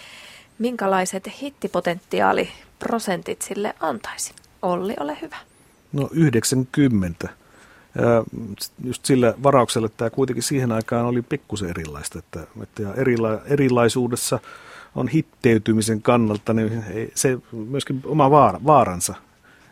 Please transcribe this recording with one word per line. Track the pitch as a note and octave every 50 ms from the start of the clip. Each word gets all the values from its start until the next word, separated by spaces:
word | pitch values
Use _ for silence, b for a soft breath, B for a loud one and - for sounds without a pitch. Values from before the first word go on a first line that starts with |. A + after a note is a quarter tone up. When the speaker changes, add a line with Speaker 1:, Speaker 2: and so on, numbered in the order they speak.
| B B B B B B B B B B B -
Speaker 1:
minkälaiset | A3 B3 B3 A3 G3+ F#3+ F#3+ F#3 F#3 - - F#3+ - G#3 - -
hittipotentiaaliprosentit | C4+ C#4+ - - - F#3+ - F3 - F3 E3+ F#3 - - - F#3 G3 F#3+ G3 F#3+ F#3+ - - - - - _ - - - A#3 A3+ - G#3 F3+ E3+ - - - -
sille | - - - G3+ G#3 G#3+ - -
antaisi? | - D3+ A#3 G#3+ - - - - - - - - _ _ _ -
Olli, | - F3+ F3+ F3 F3+ G3+ - -
ole | C#4+ D4 D4+ -
hyvä. | E4 D#4 - - - _ _ _ _ _ _ _ _ _ -
Speaker 2:
No, | C#3+ C3+ -
yhdeksänkymmentä. | A#2 D#3+ E3 C#3+ A2+ A2 - - C3 C3 B2+ - - D#3 C#3+ C3 A#2 G2+ F#2 E2+ E2 - - - - _ b b b b b b b b b b b
Ja | B2+ B2 A#2 A#2 A2+ A2 - B2 A#2+ A2+ G2 G2+ - - - _ - -
just | B2+ A#2+ - -
sillä | - C#3 B2+ B2 A2+ G2 - C3
varauksella, | C#3 C#3 C3 A#2 - - A#2+ A2
että | G#2 -
tää | - A#2+ A2+
kuitenkin | - C#3 C3+ C3 B2 - A#2
siihen | - D3+ C3 B2+ A#2+
aikaan | A2+ A2 A2 - B2 A#2 A#2
oli | A#2+ A#2+ A#2+
pikkusen | A#2+ - A2+ - _ - G#2+ G2 G2 E2+
erilaista, | F2 F2 D#2+ D2+ D2 C#2+ D#2 - - D#2+
että, | - _ - E2+ D#2 - - A2 G#2+
että | - - -
ja | G#2 G2 G2
erila-, | B2 C3+ B2+ A#2+ A2+ A2+ A2 A2 G#2 -
erilaisuudessa | - C#3+ C#3+ C#3 B2+ B2 A#2+ A#2+ A2+ - C3 A#2+ A#2 B2 - - - C3+ A#2+ - B B B B B B B B B B
on | C#3 B2+
hitteytymisen | A#2 B2+ D#3+ - _ _ _ - A#2+ A2+ A2 G#2+ A#2 A2 A2 G#2 A2+ A2 G#2
kannalta, | - B2+ A#2+ A#2+ A2+ G#2+ G#2 G#2 - - A2
niin | A2+ A2 G#2+ A2+ A#2 G#2+ - -
ei, | A2 A2+ - -
se | - - C3+ B2+ A#2+ - -
myöskin | A#2+ A2+ G#2+ A2+ C#3 C#3 - - C3+ C3 C3+
oma | B2 D3 D#3 C#3 C#3
vaara-, | D3+ D3 B2+ G#2+ F2+ E2 A2+
vaaransa. | D3+ D3+ C3 A2 G2 F2+ F2 - - F#2+ - _ _ _ _ _ b b b b b